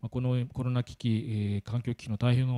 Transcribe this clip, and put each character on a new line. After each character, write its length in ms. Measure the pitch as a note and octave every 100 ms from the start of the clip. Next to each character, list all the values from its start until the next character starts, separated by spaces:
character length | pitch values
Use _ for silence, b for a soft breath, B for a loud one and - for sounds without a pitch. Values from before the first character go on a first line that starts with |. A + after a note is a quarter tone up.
ま 40 | A#2+
あ、 40 |
こ 120 | B2+
の 240 | B2+ B2+ B2
コ 80 | -
ロ 80 | B2+
ナ 140 | B2
危 120 | A#2+ -
機、 300 | A#2+ A2 A2+
え 300 | G#2+ G2+ G2+
ー、 40 |
環 180 | - A#2+
境 140 | A#2+ A#2
危 100 | -
機 60 |
の 60 | G#2
大 180 | B2 B2
変 120 | C3